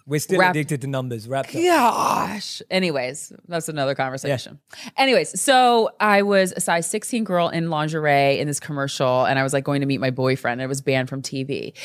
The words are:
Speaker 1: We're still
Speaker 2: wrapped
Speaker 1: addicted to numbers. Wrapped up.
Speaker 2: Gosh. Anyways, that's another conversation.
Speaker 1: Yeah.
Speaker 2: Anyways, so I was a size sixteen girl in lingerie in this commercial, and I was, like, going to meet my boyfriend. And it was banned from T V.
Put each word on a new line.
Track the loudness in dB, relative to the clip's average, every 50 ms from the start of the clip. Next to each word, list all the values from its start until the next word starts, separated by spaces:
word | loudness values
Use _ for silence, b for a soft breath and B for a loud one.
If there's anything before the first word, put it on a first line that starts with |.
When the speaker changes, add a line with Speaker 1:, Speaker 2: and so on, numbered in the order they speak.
| _
Speaker 1:
We're | -4 -4 -4
still | -2 0 2 4
Speaker 2:
wrapped | 4 4 4
Speaker 1:
addicted | 2 0 -2 -2 -4 -4
to |
numbers. | -4 -4 -4 -4 -6 -6 -8 -8 -6
Wrapped | -4 -4 -4 -4 -2
up. | 0 2
Speaker 2:
Gosh. | 4 4 4 4 4 2 2 0 0 0 0 -2 -4 -6 -8 -10 -10 -12 -12 -8 -4
Anyways, | -2 0 0 0 0 -2 -4 -4 -6 -10 -14 -16 -18 -20 -12 -8
that's | -6 -6 -6 -4
another | -4 -2 -2 -2 0
conversation. | -2 -2 -4 -4 -6 -4 -4 -4 -4 -4 -10 -16 -20 _ _ B B B
Speaker 1:
Yeah. | -6 B
Speaker 2:
Anyways, | B 2 4 4 2 2 0 -4 -2
so | 2 4 6 6 6 6 6 4 2 0 0 0
I | 2 4 4 4 4
was | 4 4 4 2 2 0
a | -4
size | -2 0 0 0 0 -2
sixteen | -4 -6 -6 -4 -4 -2 -2
girl | 0 2 2 2 0
in | 0 -2 -2 -2
lingerie | -2 -2 -2 -2 -2 0 2 4 4 6 6 4 2 2
in | 0
this | -4 -4 -6
commercial, | -6 -8 -6 -4 -4 -4 -2 -2 0 2 2 2 2
and | 2 2 2
I | 0
was, | 0 0
like, | -2 -2
going | -2 -2 -2
to | 0
meet | -2 -2 -2
my | -2 -2
boyfriend. | -2 0 0 0 0 0 -2 -4 -4 -4
And | -4
it | -6
was | -6 -4
banned | -2 0 0 0 0 -2
from | -6 -8
T | -8 -8 -8 -8 -6
V. | -6 -6 -8 -8 -10 -12 B B